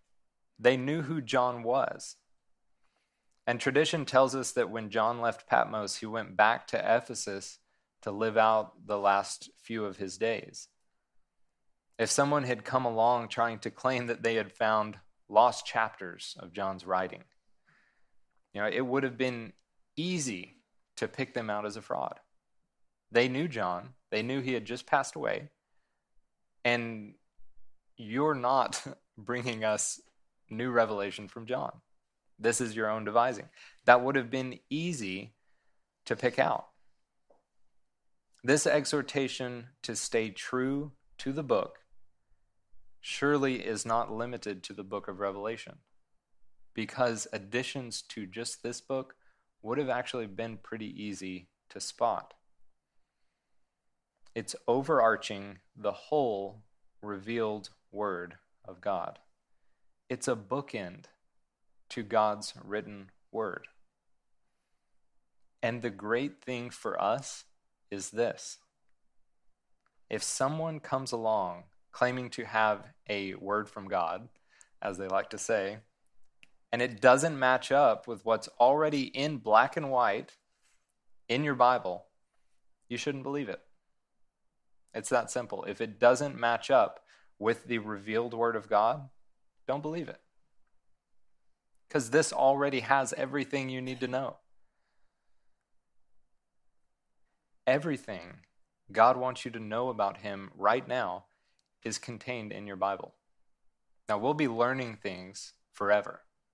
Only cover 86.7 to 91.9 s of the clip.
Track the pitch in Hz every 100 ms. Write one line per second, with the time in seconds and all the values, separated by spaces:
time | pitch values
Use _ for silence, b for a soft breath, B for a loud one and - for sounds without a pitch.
86.7 | 131 101 - b b b - 107 113 120
87.7 | 117 107 104 101 110 120 113 117 110 -
88.7 | 104 113 143 135 - - _ _ _ -
89.7 | 139 151 165 151 - _ _ _ _ _
90.7 | _ _ _ _ _ _ _ _ _ _
91.7 | _ _